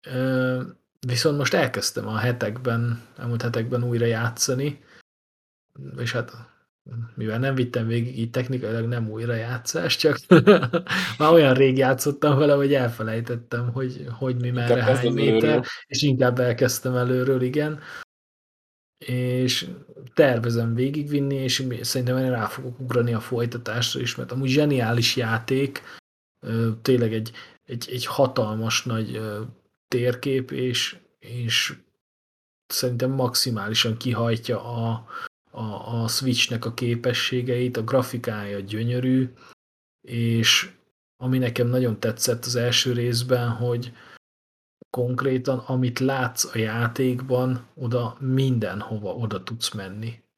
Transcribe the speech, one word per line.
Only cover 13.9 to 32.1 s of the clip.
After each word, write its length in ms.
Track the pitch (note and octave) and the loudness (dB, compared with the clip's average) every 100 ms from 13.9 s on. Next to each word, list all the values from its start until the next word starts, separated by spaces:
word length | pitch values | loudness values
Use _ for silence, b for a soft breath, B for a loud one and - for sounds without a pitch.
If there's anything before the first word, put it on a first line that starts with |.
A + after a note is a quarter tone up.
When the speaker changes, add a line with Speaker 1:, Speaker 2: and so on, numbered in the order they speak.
| C3+ C#3 | -6 -12
Speaker 1:
hogy 240 | A#2 C3 B2 | -4 -2 0
mi, 60 | B2 | 0
Speaker 2:
Inkább 200 | B2 A#2+ | 0 2
Speaker 1:
merre, 140 | A#2+ | 4
hány 100 | A#2+ | 4
Speaker 2:
kezded 200 | B2+ A#2+ | 4 2
Speaker 1:
méter, 300 | A#2 A2+ A2 | 2 4 4
Speaker 2:
előről. 200 | A2+ A#2+ B2 B B | 4 2 0 B B
Speaker 1:
és 140 | - | 0
inkább 380 | D3 B2+ B2+ B2 | 2 4 4 4
elkezdtem 560 | B2 A#2 B2+ - B2+ B2+ | 0 2 0 0 -2 0
előről, 460 | B2 B2+ B2+ C3 | 0 2 2 2
igen. 380 | B2+ C3+ D3+ D3+ B B - _ _ _ _ _ _ _ _ _ - | 2 0 -2 -4 B B -18 _ _ _ _ _ _ _ _ _ -6
És 640 | B2 B2+ B2+ B2+ - - - - - B2+ | -2 0 0 0 0 -6 -14 -18 -20 -8
tervezem 600 | - D3 A#2 A#2 A#2 A#2 | 4 6 6 0 0 0
végigvinni, 640 | A#2 C3 D3+ D3 C#3+ C#3 C#3 | 0 0 0 -2 0 0 0
és 260 | C3 B2 | 0 -2
mi-, 220 | C3 A#2 | -2 -4
szerintem 340 | A#2+ C3+ B2 B2+ | -4 -2 0 0
én 120 | C3 | 2
rá 160 | B2 G#2+ | 0 -2
fogok 340 | - C3 B2 | -4 -10 -10
ugrani 340 | B2+ B2 A#2+ | -2 2 2
a 60 | A#2 | 0
folytatásra 800 | - A#2+ A#2+ A#2+ A2 A2+ B2 - | -2 -2 -2 -4 -6 -4 -2 -2
is, 140 | A#2+ - | -4 -6
mert 160 | B2 | -6
amúgy 180 | B2+ C3+ | -2 2
zseniális 680 | C3+ D3+ C3+ A2+ A#2 A#2 - | 4 4 2 2 2 2 0
játék, 680 | A2+ A2+ - C3+ C3+ - B B _ _ _ _ - | 0 -2 0 0 0 -4 B B _ _ _ _ -4
ö, 240 | A2+ A#2 A2 | 0 0 0
tényleg 320 | - B2 A#2 | 2 4 4
egy, 180 | A2 A2 B B B | -2 -6 B B B
egy, 260 | _ A#2+ - | _ -10 -8
egy 140 | B2 - | -8 -6
hatalmas 800 | - C3 C3 G#2+ A2 A2+ A2+ | 2 2 2 -2 -2 -2 -2
nagy, 320 | - A2 A2 A2+ | -2 -4 -4 -6
ö, 260 | A2 G#2 A2 - _ _ _ | -6 -8 -10 -14 _ _ _
térkép, 640 | B2 B2 A#2+ C#3+ C3+ B2+ | 0 0 0 0 -2 -2
és, 460 | C3+ B2+ A#2+ - - _ _ | -4 -2 -2 -4 -8 _ _
és 580 | - A#2+ A#2 A2+ - - _ _ _ | -12 -6 -2 0 -2 -8 _ _ _